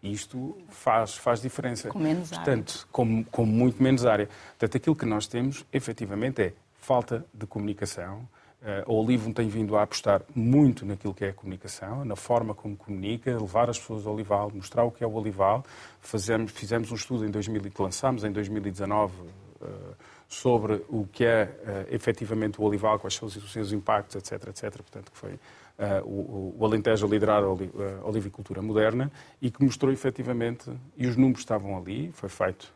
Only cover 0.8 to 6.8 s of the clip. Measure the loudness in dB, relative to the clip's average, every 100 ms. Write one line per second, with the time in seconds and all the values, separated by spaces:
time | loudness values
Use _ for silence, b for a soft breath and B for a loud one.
0.8 | 4 4 2 0 0 2 0 -4 -6 -4
1.8 | -6 -2 0 0 -2 -4 0 0 0 -10
2.8 | -6 0 2 2 0 0 4 6 4 6
3.8 | 4 6 6 4 2 B B B 0 2
4.8 | 2 2 2 0 -2 -2 -2 -2 -4 -4
5.8 | -4 -6 -6 -2 -2 0 0 -2 _ _